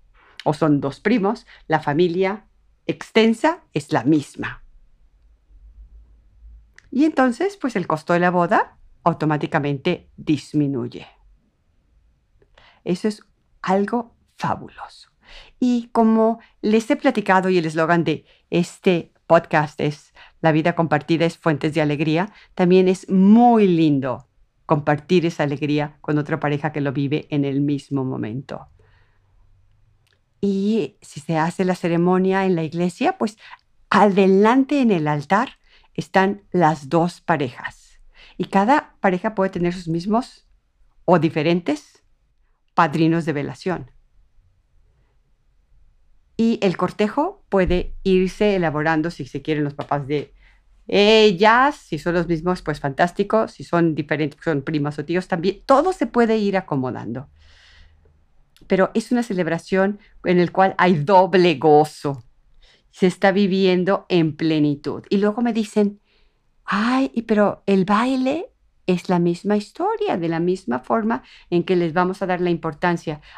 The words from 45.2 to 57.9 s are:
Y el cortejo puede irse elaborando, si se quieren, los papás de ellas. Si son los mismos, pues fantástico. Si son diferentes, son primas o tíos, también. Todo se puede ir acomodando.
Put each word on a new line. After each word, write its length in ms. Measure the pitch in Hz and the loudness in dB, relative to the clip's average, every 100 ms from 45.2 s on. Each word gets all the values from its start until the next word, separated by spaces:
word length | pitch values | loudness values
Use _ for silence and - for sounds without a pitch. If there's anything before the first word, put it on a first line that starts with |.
| _ _ _ _ _ _ _ _ _ _ _ - | _ _ _ _ _ _ _ _ _ _ _ -2
Y 200 | 226 233 | 0 2
el 160 | 202 170 | 0 -2
cortejo 680 | 180 - 208 240 330 - - | -4 -2 -4 -2 -4 -6 -4
puede 440 | 196 180 180 - - | 0 0 0 -4 -6
irse 520 | 190 185 185 - 208 196 | 0 2 0 0 0 0
elaborando, 560 | 160 147 151 160 165 | -2 -2 0 0 -2
si 140 | 170 135 | -6 -12
se 160 | 143 | -10
quieren, 220 | 139 151 | -6 -4
los 120 | 147 143 | -4 -6
papás 320 | 135 143 131 | -6 -6 -4
de 260 | 147 131 _ _ _ _ _ - | -6 -6 _ _ _ _ _ -2
ellas. 880 | 185 202 220 214 170 214 233 277 294 | 2 4 6 4 4 4 4 2 -2
Si 240 | - 151 | -8 -8
son 160 | 170 175 | -4 -2
los 120 | 165 | -2
mismos, 340 | 165 170 180 | -4 -4 -4
pues 180 | - 147 | -6 -6
fantástico. 680 | 143 131 175 170 202 220 220 | -4 -2 -2 -2 -2 -2 -2
Si 160 | - | -8
son 300 | 139 175 170 | -4 0 0
diferentes, 460 | 151 151 151 151 - | -2 -4 -4 -4 -6
son 200 | - 147 | -6 -4
primas 340 | 131 156 143 147 | -4 -4 -4 -6
o 80 | 147 | -6
tíos, 220 | 170 180 | -6 -4
también. 340 | 180 175 - - | -4 -4 -2 2
Todo 280 | 233 349 | 2 2
se 140 | 370 233 | -2 -2
puede 300 | 240 233 220 | 0 0 0
ir 200 | 202 190 | 0 -2
acomodando. 720 | 180 143 127 113 113 120 143 _ - - - - - | -4 -4 -6 -8 -10 -12 -14 _ -20 -20 -20 -20 -20